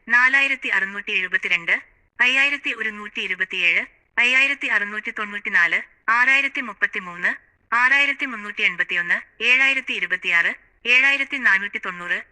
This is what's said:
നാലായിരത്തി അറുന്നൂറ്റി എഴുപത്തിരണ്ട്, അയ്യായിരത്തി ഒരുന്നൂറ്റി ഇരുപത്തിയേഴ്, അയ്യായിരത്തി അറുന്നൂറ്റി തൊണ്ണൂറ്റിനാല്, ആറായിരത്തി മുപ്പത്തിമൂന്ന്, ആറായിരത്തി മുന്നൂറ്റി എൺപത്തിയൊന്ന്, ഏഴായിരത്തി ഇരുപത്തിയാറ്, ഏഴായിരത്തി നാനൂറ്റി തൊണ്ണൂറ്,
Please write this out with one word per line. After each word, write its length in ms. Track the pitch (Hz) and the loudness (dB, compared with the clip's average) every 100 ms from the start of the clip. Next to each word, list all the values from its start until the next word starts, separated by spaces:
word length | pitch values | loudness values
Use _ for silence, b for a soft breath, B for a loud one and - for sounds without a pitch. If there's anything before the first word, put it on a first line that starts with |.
| - | 0
നാലായിരത്തി 600 | 240 254 269 277 262 254 | 4 6 4 2 0 -2
അറുന്നൂറ്റി 420 | 202 196 202 196 | -2 -2 -6 -4
എഴുപത്തിരണ്ട്, 720 | 208 185 185 196 175 170 220 - _ _ - | -2 -2 -2 0 -2 0 -2 -4 _ _ 0
അയ്യായിരത്തി 540 | 247 262 277 285 285 233 | 2 2 2 0 -4 -6
ഒരുന്നൂറ്റി 440 | 220 208 208 - | -6 -8 -10 -8
ഇരുപത്തിയേഴ്, 680 | 202 185 185 185 175 175 254 _ _ - | -6 -4 -4 0 0 0 -2 _ _ 0
അയ്യായിരത്തി 480 | 240 262 277 277 269 | 2 4 2 0 -2
അറുന്നൂറ്റി 440 | 220 202 208 220 | -2 -2 -6 -8
തൊണ്ണൂറ്റിനാല്, 1000 | 226 208 202 208 190 170 180 - _ - | -8 -8 -8 -2 0 2 0 -4 _ -2
ആറായിരത്തി 500 | 233 254 269 277 277 | 2 4 2 0 -4
മുപ്പത്തിമൂന്ന്, 760 | 240 202 202 214 185 175 185 269 _ _ _ | -8 -4 -4 -4 -10 -4 -4 -4 _ _ _
ആറായിരത്തി 520 | 233 247 277 277 269 285 | 0 4 4 2 0 -6
മുന്നൂറ്റി 360 | 226 208 208 | -6 -10 -2
എൺപത്തിയൊന്ന്, 800 | 208 175 180 180 175 196 - - | 0 0 -2 -2 0 -2 -4 -4
ഏഴായിരത്തി 500 | 226 254 269 269 254 | 2 4 4 0 -2
ഇരുപത്തിയാറ്, 640 | 226 180 180 180 170 175 247 _ _ 233 | -6 -4 -4 0 0 0 -4 _ _ 2
ഏഴായിരത്തി 500 | 247 269 277 269 277 | 4 4 2 -2 -2
നാനൂറ്റി 420 | 233 190 202 220 | 0 0 0 -8
തൊണ്ണൂറ്, 440 | 202 180 175 185 233 | -8 -8 -6 -6 -6